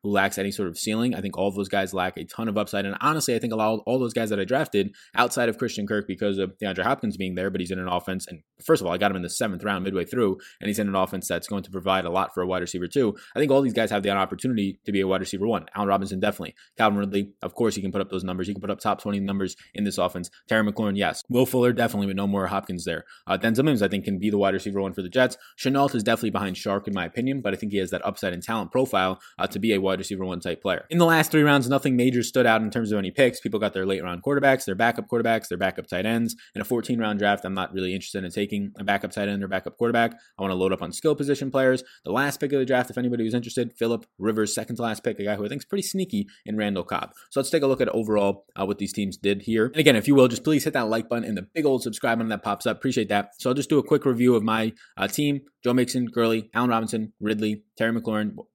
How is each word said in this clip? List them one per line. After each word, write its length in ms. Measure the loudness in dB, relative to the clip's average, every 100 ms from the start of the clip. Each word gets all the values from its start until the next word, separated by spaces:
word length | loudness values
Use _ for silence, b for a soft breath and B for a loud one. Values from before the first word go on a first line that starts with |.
who 80 | 2
lacks 260 | 2 2 0
any 140 | -4
sort 160 | -4 -6
of 100 | -4
ceiling. 380 | -4 0 -2 -2
I 60 |
think 160 | -6 0
all 100 | -2
of 80 | 0
those 140 | -2
guys 240 | -2 -2
lack 240 | -2 -2 -4
a 80 | -12
ton 220 | -6 -4
of 100 | -2
upside. 280 | -2 -2 -4
And 100 | -2
honestly, 340 | 0 0 0 0
I 40 |
think 140 | -2
a 20 | 0
lot, 260 | 0 0 0
all 140 | 0
those 140 | 0
guys 160 | -2 0
that 100 | -2
I 60 | 0
drafted 480 | 0 2 0 0 B B 0
outside 340 | 2 2 0
of 80 | 0
Christian 300 | -4 -4 -2
Kirk 200 | -2 -4
because 300 | -4 -2 0
of 160 | -4 -4
DeAndre 220 | -6 -2
Hopkins 340 | 0 0 -2 -4
being 180 | -4 -2
there, 140 | -4
but 120 | -2
he's 100 | -4
in 80 | -4
an 80 | -2
offense. 400 | -2 -2 -6 -8
And 140 | -16 _ _
first 180 | 0 2
of 60 | 2
all, 60 |
I 40 | 0
got 140 | 0
him 60 | 0
in 60 |
the 60 | -6
seventh 340 | -4 -4 -4
round 200 | -4 -2
midway 220 | -2 -4 -2
through, 320 | 0 0 0 B B
and 80 | -4
he's 120 | -2
in 80 | 0
an 80 | 0
offense 320 | 0 -2 -4
that's 200 | -4 -4
going 160 | -8
to 80 | -6
provide 340 | -6 0 0 2
a 40 |
lot 240 | -2 -2
for 80 | -2
a 60 | -2
wide 140 | -2
receiver 260 | -4 -6 -2
too. 280 | 2 2 0 B -2
I 40 |
think 120 | 4
all 100 | 4
these 120 | 4
guys 180 | 0 0
have 120 | 0
the 60 | 0
opportunity 680 | 0 0 -2 -2 -2 -2 -4 -4
to 60 |
be 100 | 0
a 60 | 0
wide 140 | 0
receiver 260 | -2 -4 -2
one. 180 | -2 -4 -4
Allen 120 | 0
Robinson, 320 | 2 0 0
definitely. 360 | -2 -2 -10 -12 b 2
Calvin 220 | 2 2
Ridley, 340 | 0 -2 -4 _
of 120 | -10
course, 220 | 0 0 0
he 60 |
can 100 | -4
put 100 | -4
up 80 | -2
those 140 | -4
numbers. 240 | -4 -4 -4
He 60 |
can 80 | -6
put 100 | -6
up 80 | -4
top 220 | -2 -2
twenty 180 | -2 -4
numbers 360 | -2 -2 -4 -6 B
in 100 | -4
this 140 | -4 0
offense. 320 | -2 -2 -10 b _
Terry 160 | 0
McLaurin, 340 | 2 0 -2 0
yes. 260 | -2 -2 -2
Will 160 | 2 2
Fuller, 280 | 4 2
definitely, 340 | 4 0 0 -2
with 80 | 0
no 120 | 0
more 200 | 0 0
Hopkins 380 | -2 -4 -6 -4
there. 200 | -6 -8 B -4
Uh, 100 | 0
Denzel 260 | 2 4
Mims, 180 | 4 4
I 60 | 2
think, 180 | 0 -2
can 140 | -2
be 100 | 0
the 80 | 2
wide 160 | 2
receiver 280 | 2 -4 -4
one 120 | -4
for 80 | -6
the 80 | -4
Jets. 280 | 2 0 0 B -6
Shenault 360 | -2 2 2 2
is 80 |
definitely 280 | 0 0 0
behind 240 | -2 -4 -4
Chark, 320 | -2 -2 -2
in 60 |
my 120 | -4 -4
opinion, 360 | -4 -2 -2
but 120 | -2
I 40 | -4
think 140 | -2
he 60 | -2
has 120 | -2
that 140 | -2 -4
upside 280 | -4 -6
and 100 | -6
talent 280 | -4 -6 -2
profile, 480 | 0 2 2 2 -2 B -6
uh, 100 | -4
to 120 | 0
be 140 | 2
a 80 | 2
wide 180 | 2 -2
receiver 260 | -4 -6 -6
one 140 | -6
type 220 | -6 -4
player. 240 | -2 -2 0
In 80 | 4
the 80 | 6
last 260 | 6 4
three 120 | 4
rounds, 260 | 6 4 4
nothing 260 | 2 2 4
major 280 | 4 2
stood 220 | 0 2 4
out 160 | 4
in 100 | 2
terms 200 | -2 0
of 60 | 0
any 140 | 0
picks. 280 | 4 4 4
People 200 | -4 0
got 140 | 0
their 120 | 0 -2
late 180 | -2
round 200 | -4 -6
quarterbacks, 420 | -2 2 4 4 0
their 100 | 2
backup 320 | 2 2 -4
quarterbacks, 400 | -2 2 0 0
their 100 | -2
backup 300 | -2 -2 -6
tight 180 | -2 0
ends. 300 | 0 -2 -6 B -10
In 60 |
a 40 | -2
fourteen 340 | -2 0 -2
round 200 | 0 2
draft, 260 | 2 2 0
I'm 80 |
not 200 | -4 -4
really 200 | -4 -4
interested 300 | -4 -6 -8
in 80 | -6
taking 400 | -4 -2 -2 -6 -6
a 60 |
backup 280 | -2 -2 -2
tight 160 | -4 -4
end 160 | -2
or 40 | -4
backup 300 | -4 -6 -2
quarterback. 360 | 0 2 2 -2 b -6
I 40 |
wanna 140 | -4 0
load 180 | 2
up 80 | 0
on 100 | -4
skill 240 | -2 -2 0
position 320 | 0 -2 0
players. 320 | 2 4 2 -2 B
The 80 | -4
last 280 | 0 0 -2
pick 120 | -2
of 60 | 0
the 60 | 2
draft, 240 | 2 2
if 80 | -2
anybody 260 | -2 0
was 120 | 0 -2
interested, 380 | -4 -4 -4 -2
Phillip 300 | -2 -2 -6 _
Rivers, 380 | -2 0 0 -2
second 220 | -6 -4
to 40 |
last 220 | -4 -2
pick, 160 | -4 -2
a 60 | -2
guy 100 | -2
who 100 | -4
I 40 |
think 120 | -6
is 40 | -6
pretty 180 | -4
sneaky 420 | -4 -4 -2 -2 -4 B -8
in 100 | -2
Randall 260 | -2 -2
Cobb. 280 | -2 -4 -6 B B
So 100 | -4
let's 120 | 0
take 100 | 2
a 60 | 2
look 140 | 2
at 80 | 0
overall, 560 | 0 0 2 2 0 _ -6
uh, 60 | -4
what 140 | -4
these 140 | -4
teams 240 | -4 -4 -2
did 260 | 0 0
here. 240 | 0 0 2
And 100 | 6
again, 180 | 6 6
if 120 | 6
you 80 | 8
will, 120 | 6
just 160 | 4
please 200 | 2 2
hit 100 | 2
that 160 | 0 0
like 180 | -2 -2
button 180 | -4 -2
and 120 | -6
the 100 | -4
big 140 | 0 2
old 160 | 2
subscribe 340 | 0 -2 0 0
button 120 | 0
that 120 | -2
pops 240 | -2 -2 -2
up. 120 | -2
Appreciate 320 | 0 0 2
that. 200 | 0 0 -4
So 140 | -2
I'll 40 | 0
just 140 | 2
do 80 | 2
a 60 |
quick 220 | 4 2 2
review 280 | 4 6 6
of 80 |
my, 300 | 4 0 0 -4 B -4
uh, 100 | -4
team. 340 | 0 0 -2 -6 _
Joe 120 | 0
Mixon, 320 | 2 2 -2 -4
Gurley, 440 | 0 2 0 -2
Allen 160 | 0 2
Robinson, 420 | 0 0 -4 -6 _
Ridley, 440 | -2 0 0 -2 _ -2
Terry 140 | 0
McLaurin 460 | 0 -2 -2 -2 -6 -18